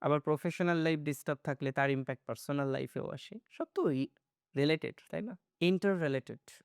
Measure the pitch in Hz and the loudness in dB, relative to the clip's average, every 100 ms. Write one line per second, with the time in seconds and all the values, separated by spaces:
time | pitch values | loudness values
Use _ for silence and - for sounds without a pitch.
0 | - 147 147 151 175 - 175 170 160 160 | 0 2 2 0 0 0 2 2 2 0
1 | 147 139 - 143 - 139 135 135 139 135 | -2 -4 -4 -4 -4 -2 -2 2 2 2
2 | 135 131 - 117 - 143 139 131 131 - | -2 -8 -8 -8 -4 -2 0 -2 -4 -6
3 | - 147 - 214 - - 330 - 220 131 | -8 -8 -12 -16 -16 -10 -6 0 0 0
4 | 135 - _ _ _ 135 143 160 - - | -2 -8 _ _ _ 0 2 2 -2 -10
5 | - - 214 190 _ _ 175 185 202 185 | -10 -8 -8 -10 _ _ 2 4 2 2
6 | 156 135 - 117 - - | 2 0 -4 -10 -16 -20